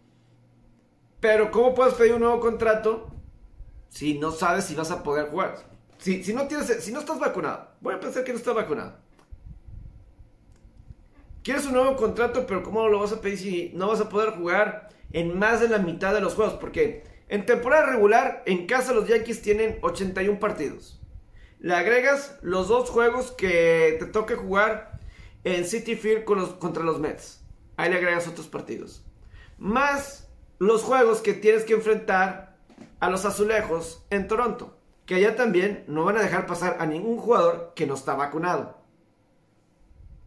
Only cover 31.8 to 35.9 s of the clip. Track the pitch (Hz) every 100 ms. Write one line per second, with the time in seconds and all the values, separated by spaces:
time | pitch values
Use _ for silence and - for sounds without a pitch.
31.8 | 214 202 196 190 190 - - _ _ -
32.8 | - - 180 185 202 196 208 220 - 165
33.8 | 165 - - 202 190 220 240 190 - -
34.8 | _ _ - 185 208 220 233 180 196 202
35.8 | -